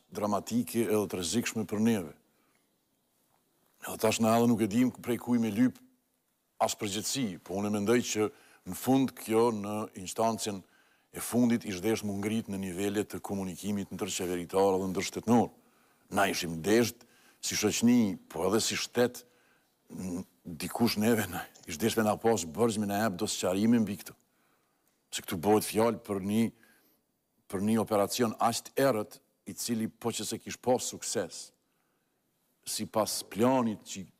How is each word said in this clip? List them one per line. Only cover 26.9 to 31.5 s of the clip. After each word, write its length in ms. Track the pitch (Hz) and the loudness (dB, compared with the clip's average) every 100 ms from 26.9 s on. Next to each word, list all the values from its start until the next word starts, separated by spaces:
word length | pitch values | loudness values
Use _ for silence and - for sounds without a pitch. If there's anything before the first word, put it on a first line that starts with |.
| _ _ _ _ _ - | _ _ _ _ _ -8
për 160 | 95 104 | -4 0
një 140 | 113 | 2
operacion 520 | 101 107 98 - 120 - | 2 2 2 0 -2 0
aq 240 | 113 - - | 0 -2 -4
të 80 | - 135 | 0 2
errët, 320 | 110 104 - _ _ | 2 -4 -10 _ _
i 80 | - 92 | -14 -8
cili 300 | - 113 110 | -4 -2 -4
po 160 | - 117 - | -6 -6 -6
që 80 | |
se 160 | 104 113 | -6 -8
kish 160 | - 87 | -10 -6
pas 240 | 120 123 - | 0 0 -2
sukses, 600 | 92 - 113 85 - - | -8 -6 -4 -6 -8 -18